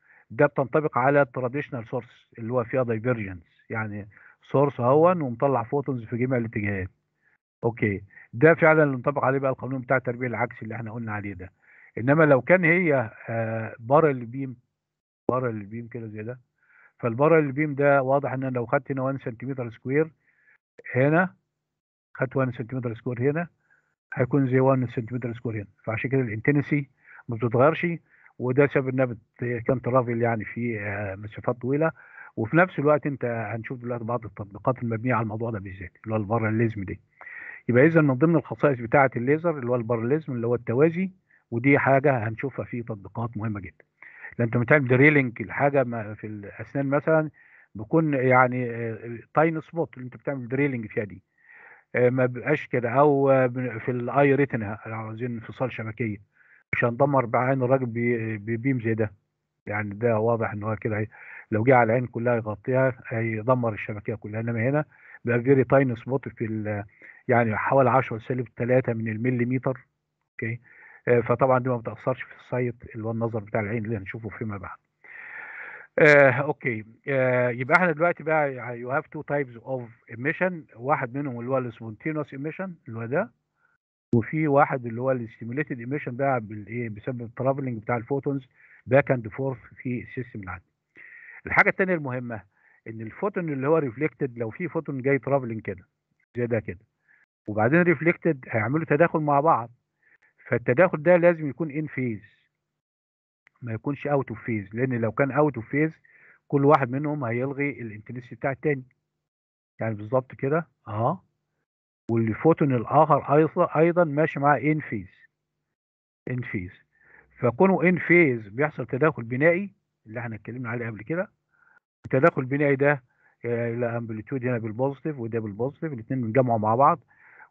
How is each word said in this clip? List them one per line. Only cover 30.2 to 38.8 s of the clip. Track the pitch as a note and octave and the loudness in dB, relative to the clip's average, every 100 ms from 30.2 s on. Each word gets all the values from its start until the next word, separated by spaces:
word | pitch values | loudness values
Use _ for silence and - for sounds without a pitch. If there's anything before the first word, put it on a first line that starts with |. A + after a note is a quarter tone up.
يعني | A#2 A#2 | 0 0
في، | G2 - A#2+ A2 | -4 -6 -6 -4
آه، | G#2 G2+ G#2 | -6 -6 -6
مسافات | G2 G#2+ - - A#2+ | -8 -12 -6 -4 -4
طويله. | A#2+ C#3+ D#3+ - - - - - | -2 0 -2 -4 -14 -20 -14 -6
وفي | A2+ D#3 | 0 2
نفس | F3+ - | 2 2
الوقت | C#3 D3 D3+ | 2 2 0
انت | C#3 | -4
هنشوف | B2 A#2 G#2+ A2+ A2 C3 | -4 -4 -6 -8 -8 -10
دلوقتي | A#2+ A#2+ | -8 -8
بعض | A2+ A#2+ | -6 -6
التطبيقات | A2 - G2+ G2+ - B2 | -8 -12 -14 -6 -4 -2
المبنيه | A#2 A2+ A#2+ | -4 -4 0
على | A#2 | 0
الموضوع | A2+ A2 A2+ | -2 -4 -6
ده | A2 | -6
بالذات | G2 F#2+ F2+ - | -10 -14 -16 -14
اللي | - | -6
هو | A2 | -4
الباراليزم | G2 A2+ A2 A2 A#2 G#2 | 0 0 0 0 0 -2
دي. | F#2 - _ _ - - - - - | -8 -10 _ _ -20 -18 -18 -10 0
يبقى | A#2 D3+ | 4 6
اذا | E3 | 6
من | D3+ | 4
ضمن | B2+ D#3+ D#3+ | 4 4 2
الخصائص | - - D3 B2+ | 0 0 2 2